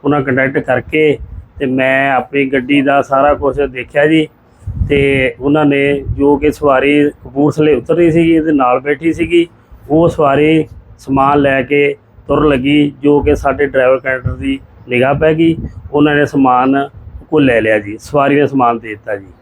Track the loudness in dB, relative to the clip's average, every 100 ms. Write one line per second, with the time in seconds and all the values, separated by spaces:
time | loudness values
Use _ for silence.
0 | 0 -2 -2 -2 -2 -2 -2 -4 -2 0
1 | 0 0 -6 -16 -20 -8 -4 -2 0 0
2 | 0 -2 -2 -4 -2 -2 0 0 2 0
3 | 0 2 2 2 -2 -2 -4 -6 -6 0
4 | 2 2 -2 _ _ _ -14 -6 -2 0
5 | 0 0 -2 -4 -2 2 2 2 0 -2
6 | -4 -2 0 2 0 -2 0 2 2 2
7 | 0 -2 -12 -2 -2 2 0 0 0 0
8 | 2 2 2 2 0 0 2 0 -2 -2
9 | -2 -4 0 0 0 -8 _ -20 -2 0
10 | 2 2 0 2 2 2 -2 -10 -20 -20
11 | -6 0 2 2 2 0 0 0 0 -2
12 | _ -20 -4 0 2 0 0 0 0 0
13 | 2 2 2 0 -2 -2 -2 0 2 0
14 | -2 -6 -6 -6 -6 -6 -8 -20 -6 0
15 | 0 2 0 2 0 0 -8 -14 -6 0
16 | 2 2 0 2 2 2 2 0 -4 -12
17 | -20 -20 -4 0 2 2 2 0 -2 -14
18 | -4 0 2 2 2 2 0 -2 -8 -12
19 | -8 -10 -10 -20